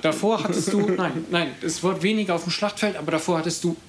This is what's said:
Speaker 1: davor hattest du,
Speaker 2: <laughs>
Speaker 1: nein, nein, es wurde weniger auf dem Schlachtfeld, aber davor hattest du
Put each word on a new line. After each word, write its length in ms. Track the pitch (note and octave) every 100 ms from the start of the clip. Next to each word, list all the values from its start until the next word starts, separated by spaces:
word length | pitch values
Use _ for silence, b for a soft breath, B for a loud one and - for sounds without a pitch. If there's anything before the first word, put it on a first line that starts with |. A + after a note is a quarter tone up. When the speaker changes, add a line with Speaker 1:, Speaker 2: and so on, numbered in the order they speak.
Speaker 1:
davor 400 | D#3+ D#3 G3+ A3+ -
hattest 260 | F3+ F3+
du, 80 | G3+
Speaker 2:
<laughs> 180 | G#3 F3+
Speaker 1:
nein, 280 | E3+ C#3+ E3
nein, 220 | E3+ D3 -
es 220 | F3 -
wurde 180 | F#3 F#3
weniger 320 | F#3+ A3 F#3 E3+
auf 80 |
dem 80 | E3+
Schlachtfeld, 440 | - G#3 - G#3 -
aber 160 | D#3
davor 280 | D#3+ F3 E3
hattest 260 | E3 E3 F3
du 100 | D#3+